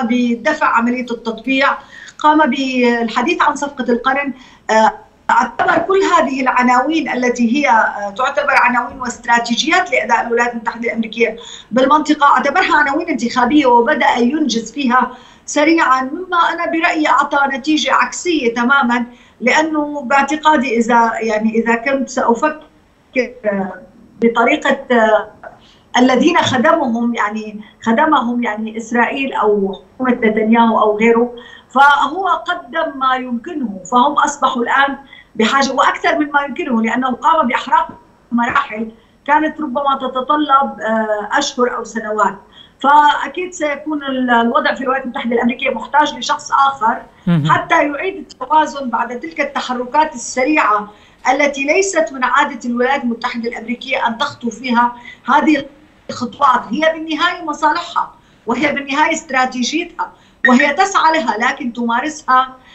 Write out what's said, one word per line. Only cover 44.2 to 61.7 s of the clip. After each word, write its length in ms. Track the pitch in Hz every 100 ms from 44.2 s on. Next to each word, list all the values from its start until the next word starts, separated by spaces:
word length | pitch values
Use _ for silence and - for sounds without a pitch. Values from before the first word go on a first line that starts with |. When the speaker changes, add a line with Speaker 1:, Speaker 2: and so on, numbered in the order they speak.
| 247
Speaker 1:
الوضع 440 | 233 233 285 285
في 60 | -
الولايات 240 | 254 269
المتحدة 300 | 254 277 233
الأمريكية 360 | 240 240 254 262
محتاج 440 | 233 - 285 294
لشخص 380 | 240 262 285 -
آخر 500 | - 277 269 - 254 - _ 180
Speaker 2:
مهم. 240 | 165 143
Speaker 1:
حتى 360 | 349 339 330 294
يعيد 300 | 294 381 330
التوازن 720 | - - 254 311 294 277 254
بعد 300 | 233 233 240
تلك 200 | 320 -
التحركات 760 | 277 - - 240 247 294 311
السريعة 800 | 240 - 254 269 302 233 208 202 - - _ 247
التي 320 | 285 285 277
ليست 480 | 285 359 392 330 320
من 120 | 269
عادة 440 | 247 269 294 240 247
الولايات 360 | 240 254 277
المتحدة 440 | 240 226 233 240 226
الأمريكية 560 | - 226 240 269 254 240
أن 120 | 226
تخطو 320 | 285 - 233
فيها 460 | 220 262 233 240 - - - -
هذه 380 | 285 320 277 - - - _ -
الخطوات. 500 | - 240 - 269 240 185
هي 220 | 277 320
بالنهاية 520 | 320 320 302 349 359
مصالحها، 720 | 320 - 302 330 - - - - _ _ 214
وهي 260 | 247 294
بالنهاية 400 | 277 277 277 320
استراتيجيتها، 1000 | 320 - 262 254 247 233 311 349 - - - _ _ -
وهي 240 | 247 294
تسعى 400 | 285 392 339 320
لها، 240 | 320 240 214
لكن 340 | 247 277 247